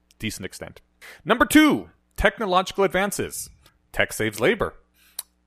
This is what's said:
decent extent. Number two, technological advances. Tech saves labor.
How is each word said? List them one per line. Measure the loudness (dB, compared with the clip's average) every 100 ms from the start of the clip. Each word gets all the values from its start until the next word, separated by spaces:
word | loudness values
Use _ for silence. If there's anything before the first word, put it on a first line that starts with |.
| _ -10
decent | -10 -8 -12
extent. | -14 -18 -18 _ _ -20 -10
Number | -2 2
two, | 6 6 6 2 -4 _ _ 0
technological | 0 0 0 0 0 0
advances. | 0 0 -4 -4 -8 -8 -14 _ _ _ _
Tech | -4 -2
saves | -2 -4 0
labor. | 0 0 -4 -8 _ _ _ -16 -16 _